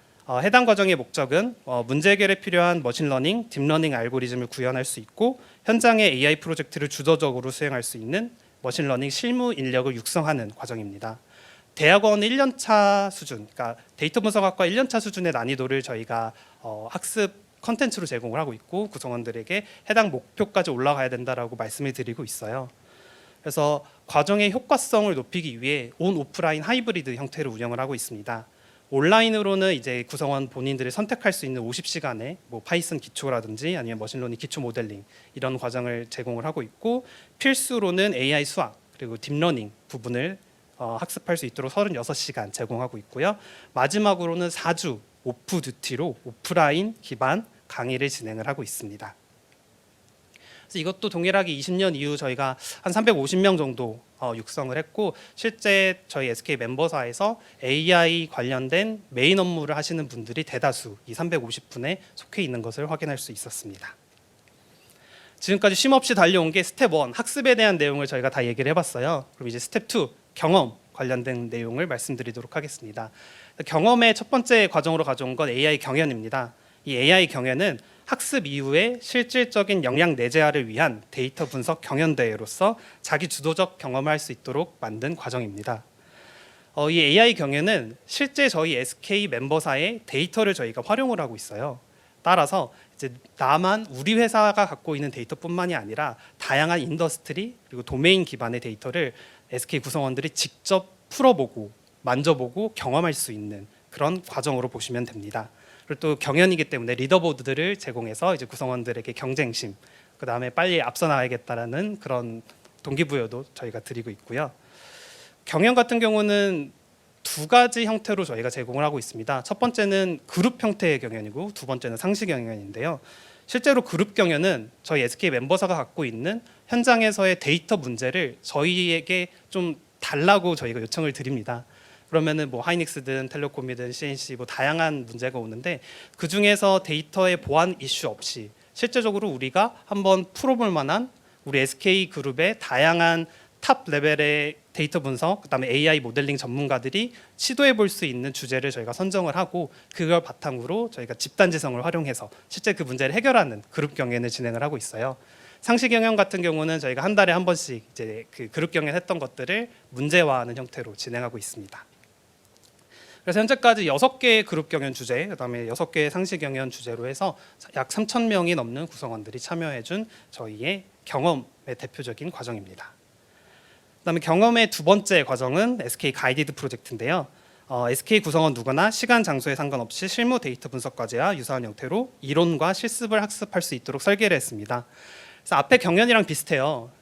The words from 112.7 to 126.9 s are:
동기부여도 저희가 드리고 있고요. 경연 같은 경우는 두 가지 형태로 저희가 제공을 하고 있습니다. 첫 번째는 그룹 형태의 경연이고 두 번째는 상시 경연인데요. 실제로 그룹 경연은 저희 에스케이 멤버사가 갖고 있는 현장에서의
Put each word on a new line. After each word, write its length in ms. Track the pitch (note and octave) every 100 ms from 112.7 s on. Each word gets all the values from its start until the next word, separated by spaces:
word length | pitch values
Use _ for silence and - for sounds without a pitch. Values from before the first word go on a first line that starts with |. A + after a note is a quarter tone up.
| _
동기부여도 640 | - C#3 D#3+ C#3 A2+ A#2+ -
저희가 280 | - A#2+ A2
드리고 280 | - A#2+ A2
있고요. 420 | G2+ - A#2+ C#3+ - _ - - - - - - _
경연 300 | - D#3 A3
같은 240 | B3 A#3+ A#3
경우는 760 | A3 G#3+ G#3 G3+ G3+ F3 C3+ - _ _ _ _
두 220 | - - D#3
가지 380 | A#3+ B3 A#3+
형태로 400 | A3 A3 G#3+ G3
저희가 240 | F3 A2+ B2
제공을 340 | C3 B2 C3
하고 160 | D3+ C#3+
있습니다. 440 | - A2+ A2 C3
첫 160 | - G3+
번째는 600 | B3 A#3+ G3+ G3 F#3 D#3+ -
그룹 360 | - A3+ B3
형태의 380 | A3 G#3 F3 C#3
경연이고 500 | A#2+ A2 G#2 A#2+ G3+
두 140 | G3+ C3+
번째는 300 | B2+ B2+ A2+
상시 300 | F#3 G#3 G3+
경연인데요. 760 | C#3 A2+ G#2+ G2 G#2 D3 D3 - - - - -
실제로 360 | B3 C#4+ B3+
그룹 320 | - D#3+ -
경연은 560 | - F3+ D3 F#3 C#3+ A2 -
저희 200 | - D3+
에스케이 280 | A#2+ - F3+
멤버사가 460 | B2+ C3+ F#3 F#3+ E3+
갖고 280 | B2 -
있는 360 | C3+ A2+ D3+ A3+ - - -
현장에서의 680 | A#3+ A#3+